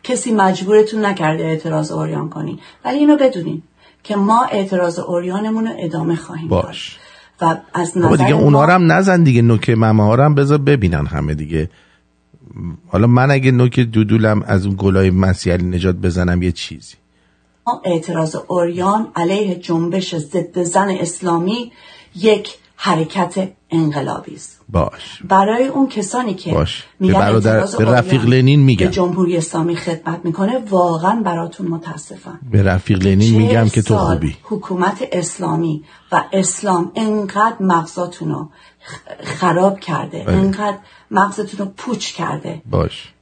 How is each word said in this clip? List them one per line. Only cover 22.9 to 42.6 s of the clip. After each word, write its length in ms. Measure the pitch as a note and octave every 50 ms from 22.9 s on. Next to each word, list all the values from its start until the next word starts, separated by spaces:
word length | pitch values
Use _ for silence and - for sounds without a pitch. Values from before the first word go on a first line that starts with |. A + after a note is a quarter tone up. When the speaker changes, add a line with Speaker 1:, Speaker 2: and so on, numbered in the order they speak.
| E3+ D#3+ D#3+ D#3 - F#3+ F3 F3 - G3 F#3+ - - _ _ _
Speaker 1:
انقلابی 640 | E3 E3 D#3+ D3+ C#3+ C#3+ C3+ C3+ - - - - -
است. 260 | - - - - _ _ -
Speaker 2:
باش. 540 | G2+ F2 C#2 G1+ - - - - - - - -
Speaker 1:
برای 380 | G3 F#3+ G3 G#3 A3 A#3+ C4
اون 220 | C4+ - C4+ C4+ C4
کسانی 440 | - G#3 G3 - - B3 B3 A3 F3+
که 180 | - - F3+
Speaker 2:
باش. 320 | - D#2+ D2+ - - - - - _ _
Speaker 1:
می‌گن 140 | F#2+ F#2 F#2+
Speaker 2:
به 60 | F#2+
برادر، 400 | G2+ G#2 A2 A2 G2+ A2+ A2 A2
Speaker 1:
اعتراض 160 | G2 G2 -
Speaker 2:
به 100 | - A2
رفیق 340 | A2 B2 B2 A#2+ - C3+ A#2+
Speaker 1:
اوریان 200 | A2 A#2+ B2 C3
Speaker 2:
لنین 200 | C3 C3+ C#3+ D3
می‌گم. 260 | C#3 C3+ B2 F#2 -
Speaker 1:
به 60 | F3+
جمهوری 460 | - G3 F3+ F3+ E3+ F#3 F3+ E3+ F3+
اسلامی 380 | E3+ D#3+ - - E3+ D#3+ F3 E3+
خدمت 440 | E3 - F3+ E3+ D#3+ - E3+ E3+ E3 -
می‌کنه، 340 | E3+ D#3+ G3 F#3+ G#3 B3+ C4 A3 G#3
واقعاً 520 | G3 F#3 F3 F3 E3 D#3+ E3+ F#3+ A3+ A#3 G#3
براتون 420 | F#3 E3+ E3 E3+ E3 - - F#3+
متاسفم. 720 | E3 E3 D#3+ - E3 D3+ - - - - - - - - - C#3 B2
Speaker 2:
به 120 | G#2 G#2 G2
رفیق 420 | G2 F2+ F#2+ - - G#2 F#2 F#2
لنین 320 | G2 F#2+ G2 G#2+ A2+ A2+
می‌گم 160 | G#2+ A2 G#2+ -
Speaker 1:
چهل 140 | A#2 A2+
Speaker 2:
که 140 | G#2+ - A2+
تو 120 | G2+ - A2
Speaker 1:
سال 220 | - F#2 F2+ F2+
Speaker 2:
خوبی. 200 | D2+ D#2+ C#2 - - _
Speaker 1:
حکومت 600 | - G#3+ - - - F#3+ F3+ F3+ G3 G#3 - B3+ -
اسلامی 720 | - F3+ E3+ - - - F3+ E3 D#3+ D#3+ E3+ E3 D3+ D3+ - - - - _ _
و 120 | F3+ E3+ - - -
اسلام 580 | G3 F#3 - - - - G3+ F#3 F3 F3 F#3 -
انقدر 600 | A3+ A3+ G#3+ G#3+ G#3+ G3+ F#3+ G3 G3+ G#3+ A#3 A#3 -
مغزاتون 680 | F#3+ F#3+ F3 E3 D#3 D#3+ - F3+ F3 F3 - - E3+ D#3
رو 200 | D3 D3 D3+ D3+ _ _ - - _ _
خ-، 440 | _ - - - _ - - - -
خراب 540 | - - - F3+ E3 D#3+ F3 F#3 G3 G3 G3
کرده، 440 | - - D#3 - - - - E3 -
Speaker 2:
بله. 140 | - F3+
Speaker 1:
انقدر 400 | F#3+ F#3+ G3 F#3+ G3+ G#3 G#3 G3+ - - - - - _ _
مغزتون 480 | - F#3+ G3 G3+ G3 - G#3 - - F#3+
رو 140 | G3+ G3 -
پوچ 340 | - - B3+ A#3 G3 - -
کرده 500 | - - E3+ - D3+ D3+ - E3 E3 D#3+